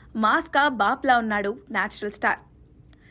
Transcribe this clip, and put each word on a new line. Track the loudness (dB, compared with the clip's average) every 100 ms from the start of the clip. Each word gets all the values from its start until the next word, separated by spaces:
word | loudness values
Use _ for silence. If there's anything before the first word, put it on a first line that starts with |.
| -12 0
మాస్‌గా | 2 2 0 2 2 2
బాప్‌లా | 0 0 2 2
ఉన్నాడు | 2 -2 -2 -6 -6 -4
నేచురల్ | -4 -6 -8 -2
స్టార్. | -2 -2 -6 -20 -20 -20 -20 -20 -20